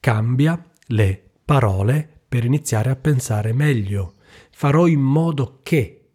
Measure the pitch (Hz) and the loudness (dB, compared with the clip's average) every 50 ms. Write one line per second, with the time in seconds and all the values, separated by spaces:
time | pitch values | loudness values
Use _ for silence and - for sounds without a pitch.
0 | - 127 110 110 110 117 123 127 143 160 170 170 170 _ _ _ _ _ 120 107 | 0 0 0 0 0 0 0 0 0 0 0 -4 -8 _ _ _ _ _ 0 0
1 | 104 95 95 - _ _ _ _ _ - 131 135 120 104 95 98 98 110 135 151 | 2 0 0 -4 _ _ _ _ _ 0 2 2 2 2 0 0 0 0 0 -2
2 | 156 - _ _ _ _ - 123 117 120 135 151 151 - - 107 110 127 131 - | -4 -6 _ _ _ _ -4 -2 0 0 -2 -2 -2 -2 -2 -2 0 -2 -4 -2
3 | - 156 147 127 - - 110 104 104 110 110 131 147 151 139 117 101 98 101 98 | 0 0 0 0 -2 -2 -4 -2 -2 -2 -2 0 0 0 0 0 -2 -4 -4 -6
4 | 92 87 _ _ _ _ - - - _ _ - - 143 143 160 175 170 160 143 | -6 -8 _ _ _ _ -20 -20 -20 _ _ -4 -2 2 2 4 4 4 4 2
5 | 135 135 139 156 165 170 160 139 131 - - _ _ - 170 151 110 - - _ | 2 2 2 2 0 0 -2 -4 -4 -6 -8 _ _ -2 0 0 0 -2 -8 _
6 | _ _ _ | _ _ _